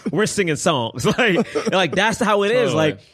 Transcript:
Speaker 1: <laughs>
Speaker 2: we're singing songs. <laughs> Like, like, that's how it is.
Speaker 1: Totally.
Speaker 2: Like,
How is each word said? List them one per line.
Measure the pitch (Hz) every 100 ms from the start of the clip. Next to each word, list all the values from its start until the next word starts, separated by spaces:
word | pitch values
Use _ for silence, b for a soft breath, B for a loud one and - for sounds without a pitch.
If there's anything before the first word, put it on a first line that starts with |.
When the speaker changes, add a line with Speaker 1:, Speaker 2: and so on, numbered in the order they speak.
Speaker 1:
<laughs> | 220
Speaker 2:
we're | 165
singing | 214 - 175
songs. | 143 185 143 113 -
<laughs> | 175 -
Like, | 233 185 - - 214
like, | 190 170
that's | 180 214 -
how | 214 208
it | 202
is. | - -
Speaker 1:
Totally. | 156 156
Speaker 2:
Like, | 104 b